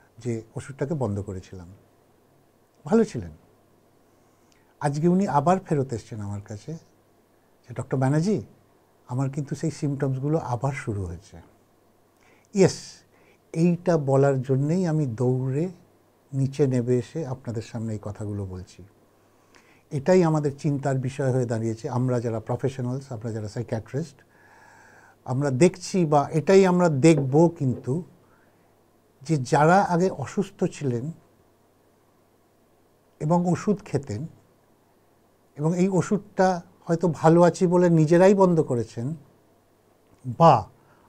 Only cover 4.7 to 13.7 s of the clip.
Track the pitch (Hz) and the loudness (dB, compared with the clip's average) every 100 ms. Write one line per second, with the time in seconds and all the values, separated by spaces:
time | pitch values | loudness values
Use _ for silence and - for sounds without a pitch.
4.7 | - 151 143 170 180 202 143 139 190 - | -6 -4 0 2 2 2 2 2 2 0
5.7 | 151 135 117 - 110 101 101 101 104 - | -2 -2 -6 -8 -12 -10 -10 -10 -14 -14
6.7 | 160 - _ _ _ _ _ _ _ - | -16 -16 _ _ _ _ _ _ _ -16
7.7 | 120 127 135 131 147 175 196 101 _ _ | -12 -4 0 2 2 0 -2 -4 _ _
8.7 | _ _ _ - 123 139 139 139 151 165 | _ _ _ -10 -6 -4 -6 -8 -6 -6
9.7 | - 151 139 143 131 139 156 - 120 135 | -4 -6 -2 -4 -4 -2 -2 -2 -4 -4
10.7 | 123 - 101 90 85 - 85 82 _ _ | -6 -6 -6 -6 -10 -16 -20 -20 _ _
11.7 | _ _ _ _ _ _ _ _ 208 180 | _ _ _ _ _ _ _ _ 2 4
12.7 | - - - _ _ _ _ _ 165 175 | 2 -14 -20 _ _ _ _ _ 0 0